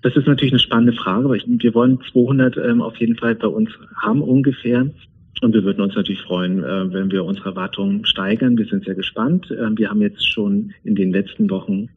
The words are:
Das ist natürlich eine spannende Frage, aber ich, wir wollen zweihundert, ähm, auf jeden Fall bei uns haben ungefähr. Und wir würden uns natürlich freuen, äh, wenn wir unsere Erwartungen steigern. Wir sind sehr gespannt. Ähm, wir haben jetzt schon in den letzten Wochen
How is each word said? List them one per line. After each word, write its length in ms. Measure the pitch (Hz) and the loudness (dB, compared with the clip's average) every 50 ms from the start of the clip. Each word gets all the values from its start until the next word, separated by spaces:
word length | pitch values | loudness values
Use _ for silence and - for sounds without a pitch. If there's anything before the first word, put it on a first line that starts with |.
| - | 0
Das 140 | 127 - | 2 2
ist 100 | 151 131 | 2 4
natürlich 260 | 135 143 135 147 135 127 | 4 2 2 2 2 4
eine 80 | 123 | 2
spannende 320 | - - - 117 117 120 117 | 2 2 2 4 4 4 2
Frage, 320 | - - 98 92 104 131 | 0 -2 -2 -2 0 0
aber 120 | 143 123 | 0 0
ich, 80 | 104 - | 0 0
wir 280 | 117 123 117 - 120 110 | -2 -2 2 2 2 2
wollen 260 | 117 120 127 131 127 - - | 4 4 4 4 2 -2 0
zweihundert, 460 | - 123 123 120 135 135 131 127 123 | 2 2 4 4 4 4 2 2 2
ähm, 260 | - - 120 117 120 - | 0 0 2 2 2 0
auf 140 | 113 - | -2 -4
jeden 200 | - 117 113 117 | -2 0 0 0
Fall 200 | 113 - 117 113 | 0 0 -2 -2
bei 100 | - - | 0 0
uns 240 | 107 - 110 110 110 - - - - - | -2 0 0 -2 -2 -2 -14 -20 -18 -12
haben 260 | - - 107 113 139 151 | -6 -4 0 0 0 2
ungefähr. 680 | - 127 139 139 143 131 - - 120 123 120 127 139 - - - _ _ _ - _ _ - | 2 2 4 4 2 0 0 -2 0 0 2 0 -2 -4 -10 -20 _ _ _ -20 _ _ -2
Und 140 | - 240 214 | 0 2 2
wir 100 | 113 95 | 4 2
würden 160 | 98 98 - | 2 0 0
uns 140 | 101 98 - | -2 -2 0
natürlich 240 | 107 98 - 98 92 | -2 -2 -2 -4 -8
freuen, 420 | - - 92 90 90 90 92 95 80 | -6 -6 -4 -2 -2 0 -2 -2 -2
äh, 300 | 65 92 98 95 95 90 | -2 -4 -4 -4 -4 -4
wenn 180 | 95 95 98 | -2 -2 0
wir 140 | 95 95 90 | 0 -2 -2
unsere 260 | 90 98 98 - 98 | -2 -6 -6 -6 -8
Erwartungen 540 | 92 92 92 92 - - 98 101 98 104 110 | -6 -6 -8 -8 -6 -4 -2 -2 -2 -2 -2
steigern. 520 | - - - 95 95 107 113 135 127 120 | -4 -4 -2 -2 -2 0 0 2 2 2
Wir 100 | 113 107 | 2 0
sind 180 | - - 98 98 | -2 -4 -4 -4
sehr 100 | 98 95 | -4 -6
gespannt. 540 | 92 92 - - 101 110 135 170 185 - - | -6 -6 -8 -6 -4 -2 0 0 -2 -2 -4
Ähm, 260 | 123 - 120 110 107 107 | -8 -6 -4 -4 -2 -2
wir 100 | 110 98 | -2 0
haben 120 | 104 107 | 0 0
jetzt 320 | 104 101 - - - - - | 0 0 -2 -2 -4 -4 -2
schon 400 | - 104 101 101 104 - - - _ _ | -2 -2 0 0 -2 -2 -4 -12 _ _
in 100 | 117 104 | -2 0
den 160 | 98 95 92 | 0 0 0
letzten 400 | 90 95 101 - - - 110 98 | 0 0 -2 -4 -2 -2 0 0
Wochen 380 | 95 95 - - 98 95 107 120 _ | 0 -4 -4 -4 -4 -4 -4 -8 _